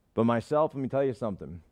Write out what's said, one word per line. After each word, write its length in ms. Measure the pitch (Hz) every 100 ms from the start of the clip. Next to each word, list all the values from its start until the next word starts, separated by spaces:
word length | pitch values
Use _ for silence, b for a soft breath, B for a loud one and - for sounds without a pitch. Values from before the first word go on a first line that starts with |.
| _
But 100 | -
myself, 480 | 117 117 - 151 156
let 80 | 139
me 80 | 131
tell 160 | 135
you 80 | 139
something. 500 | 120 113 92 76 85 -